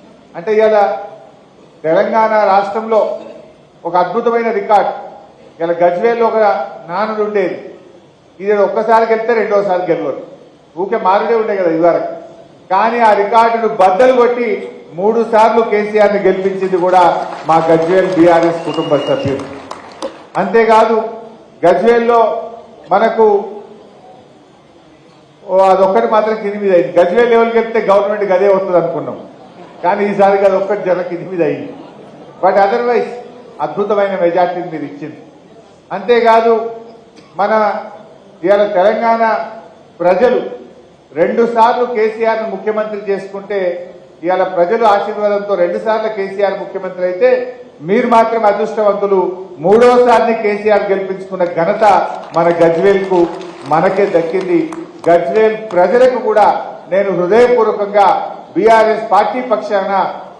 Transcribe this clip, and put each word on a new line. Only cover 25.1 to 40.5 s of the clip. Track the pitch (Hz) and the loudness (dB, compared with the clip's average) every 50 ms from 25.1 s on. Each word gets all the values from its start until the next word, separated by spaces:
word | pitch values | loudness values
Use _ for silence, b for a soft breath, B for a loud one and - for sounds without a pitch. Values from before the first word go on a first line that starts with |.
| - - - _ _ _ - 190 | -20 -20 -20 _ _ _ -8 -2
ఓ | 185 190 190 190 185 | 2 2 4 4 4
అదొక్కటి | 185 190 190 196 233 233 226 226 | 4 2 2 2 0 0 2 2
మాత్రం | 214 214 220 220 208 202 | 0 0 0 -2 -4 -4
కింది | 202 202 208 202 | -6 -6 -4 0
మీద | 196 185 170 | 2 2 2
అయింది. | 165 - - 170 | 2 2 2 2
గజ్వేల్ | 180 - 208 233 240 233 233 | 2 4 2 2 2 4 4
లెవెల్కి | 226 226 226 226 226 | 2 2 2 2 0
వెళ్తే | 220 - - 226 - - | -2 0 -2 -2 0 2
గవర్నమెంట్కి | 196 208 208 202 214 208 202 190 185 180 | 2 2 2 0 -2 -2 0 0 0 2
అదే | 202 202 190 | 2 2 2
వస్తుంది | 190 190 185 180 170 165 | 2 0 0 0 0 0
అనుకున్నాం, | 165 - 151 139 127 110 - - - - - - - - - - - - - - | 0 -4 -6 -8 -8 -10 -12 -16 -18 -20 -20 -20 -20 -20 -20 -20 -20 -12 -6 -2
కానీ | 175 202 202 202 208 | -2 0 0 -2 -2
ఈసారికి | 196 - 196 196 202 196 202 196 | 0 2 4 4 4 4 2 2
అది | 190 190 - | 2 0 0
ఒక్కటి | - 208 196 185 180 | -2 -4 -2 -2 -2
జర | 175 180 175 - | -2 -2 -2 -6
కింది | 175 165 160 175 190 | -8 -10 -10 -8 -4
మీద | 170 160 147 | -2 -2 -2
అయింది. | 139 135 - - - - - - - - - - - - - - - - - | -2 -4 -8 -12 -14 -16 -20 -20 -20 -20 -20 -20 -20 -20 -20 -20 -8 -2 0
But | 185 202 202 196 | 0 2 2 2
otherwise | 208 240 233 240 240 240 214 - - - - - - - - - - - - 147 | 2 2 0 0 0 0 -2 -2 -4 -8 -12 -16 -18 -20 -20 -20 -20 -10 -8 -8
అద్భుతమైన | 151 151 180 208 202 214 202 202 196 190 180 175 | -6 -4 -4 -2 -2 0 0 0 0 0 0 0
మెజార్టీని | 170 165 185 180 175 - 180 165 - 160 | 0 2 2 0 0 -2 -4 -8 -8 -8
మీరు | 147 143 139 | -10 -10 -10
ఇచ్చింది. | - - 156 139 - - - - - - - - - - - - - - _ - 165 | -12 -12 -14 -14 -14 -16 -20 -20 -20 -20 -20 -20 -20 -20 -20 -20 -20 -20 _ -12 -10
అంతేకాదు, | 196 196 247 240 233 233 226 226 226 226 226 226 220 - - - - - - - - - - - - - - - 160 | -6 0 2 2 4 6 6 4 6 4 4 2 0 -2 -6 -10 -12 -16 -18 -20 -20 -20 -20 -20 -20 -20 -12 -6 -4
మన | 196 208 220 220 214 208 190 165 - - - - - - - - - - - - 160 | -2 0 0 0 0 0 -2 -4 -8 -12 -16 -20 -20 -20 -20 -20 -20 -20 -14 -4 0
ఇవాళ | 175 202 202 208 202 208 | 2 2 2 2 0 0
తెలంగాణ | 180 185 208 220 226 233 233 226 226 226 226 214 - - - - - - - - - - - - - | 2 2 2 2 0 0 0 0 0 0 0 0 -2 -4 -8 -12 -16 -20 -20 -20 -20 -20 -20 -10 -2
ప్రజలు | 170 175 190 214 240 240 - - - - | 0 0 2 2 2 2 2 0 -2 -6